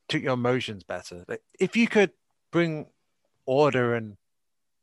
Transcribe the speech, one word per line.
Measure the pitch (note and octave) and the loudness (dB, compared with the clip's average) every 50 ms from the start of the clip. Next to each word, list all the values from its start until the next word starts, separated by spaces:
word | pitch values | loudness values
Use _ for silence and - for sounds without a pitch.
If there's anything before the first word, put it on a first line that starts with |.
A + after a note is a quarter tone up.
| _ - | _ -6
treat | - D#3 D3 | -4 -4 -2
your | C#3+ C3 | -2 -2
emotions | B2 A#2+ B2 B2+ B2+ G#2+ - G#2+ F#2+ - | 0 0 0 0 0 -2 -6 -10 -12 -12
better. | - F#2 F2+ - - F2+ F2 F2+ | -10 -10 -10 -10 -12 -18 -18 -12
Like, | - A#2 - _ _ _ - | -12 -12 -12 _ _ _ -2
if | F#3+ F3+ - | -2 0 2
you | A3+ A#3 A3 | 2 2 4
could | - A3 G3 F3 - _ _ _ _ _ _ _ - | 4 4 4 4 2 _ _ _ _ _ _ _ 0
bring | E3 E3+ E3 D#3 D3+ - - _ _ _ _ _ _ _ _ _ _ - | 0 0 0 -2 -6 -10 -12 _ _ _ _ _ _ _ _ _ _ -4
order | - C3 C#3 D3+ C#3+ C3 C3 B2 A#2+ A#2 | -2 2 4 4 4 4 2 0 0 0
and | A#2 A2 G#2+ G2+ - _ _ _ _ _ _ _ _ _ _ _ _ | -2 -4 -8 -16 -18 _ _ _ _ _ _ _ _ _ _ _ _